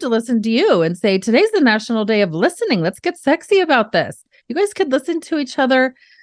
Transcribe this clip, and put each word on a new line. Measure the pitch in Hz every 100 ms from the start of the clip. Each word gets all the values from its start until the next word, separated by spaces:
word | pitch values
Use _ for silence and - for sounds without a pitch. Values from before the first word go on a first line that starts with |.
to | 277
listen | 226 233 233
to | 220
you | 226 403 196
and | 165 175
say, | 214 190
"Today's | 226 247 440
the | 415
National | 254 214 220 220
Day | 208 214
of | 196
Listening. | 160 285 - 453 202
Let's | 165 -
get | 349 349
sexy | 269 339 - 392
about | 320 254 220
this." | 175 135 - _ _ -
You | 285
guys | 403
could | - 320
listen | 254 262 330
to | - 311
each | 269 -
other | 254 262 262 - _ _